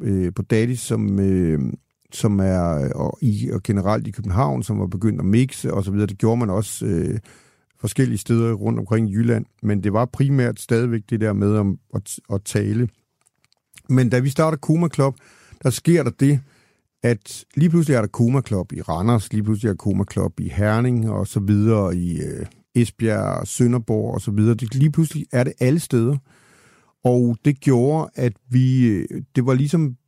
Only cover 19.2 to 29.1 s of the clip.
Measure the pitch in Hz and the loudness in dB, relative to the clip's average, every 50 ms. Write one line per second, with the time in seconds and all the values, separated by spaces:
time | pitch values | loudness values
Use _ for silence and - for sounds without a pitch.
19.2 | 95 - - 107 104 107 107 101 117 107 92 - - 104 95 95 98 - - 101 | 0 -2 -4 -2 -2 0 -2 0 0 -2 -2 -2 -2 -2 -2 -2 -2 -2 -2 -4
20.2 | 92 87 - - 90 - - - 104 107 107 113 123 127 123 117 113 110 104 98 | -4 -4 -4 -6 -8 -6 -2 0 0 2 2 2 2 0 0 0 0 -2 -2 -4
21.2 | 98 - - 107 98 101 104 104 104 113 110 104 98 87 90 90 87 87 80 76 | -4 -4 -4 -2 0 2 2 4 4 4 4 2 2 0 0 -2 -2 -4 -4 -4
22.2 | 73 71 71 - - - - _ _ _ - 123 117 - - - 113 110 107 104 | -6 -8 -8 -10 -10 -12 -14 _ _ _ 0 0 0 0 0 -2 -2 0 0 0
23.2 | 101 98 90 85 - - - - 123 117 123 123 113 - 110 107 107 117 - - | -2 -2 -4 -4 -6 -8 -2 0 0 0 0 0 -2 -2 -2 -2 -2 -4 -6 -6
24.2 | - 110 101 107 107 113 113 107 123 107 127 131 147 160 147 165 160 147 - 151 | -4 -2 0 2 2 2 2 0 -2 -4 0 2 2 2 4 2 0 0 -2 -8
25.2 | - - - 120 123 135 - - 123 127 151 175 - - 135 117 113 127 147 135 | -8 -2 -2 0 0 0 -2 0 0 2 2 0 0 0 0 2 2 2 0 -2
26.2 | - _ _ _ _ _ _ _ _ _ _ _ _ _ _ _ - 123 123 123 | -4 _ _ _ _ _ _ _ _ _ _ _ _ _ _ _ 0 2 4 4
27.2 | 123 120 117 - - 147 139 - - 143 131 117 120 143 156 160 151 - - - | 4 2 0 0 0 0 0 2 2 2 4 4 4 2 0 0 -4 -6 -4 -4
28.2 | 123 120 - - _ - 123 127 131 127 131 131 123 113 101 87 - - | -4 -4 -4 -6 _ 0 2 2 4 4 4 4 4 2 2 0 -2 -6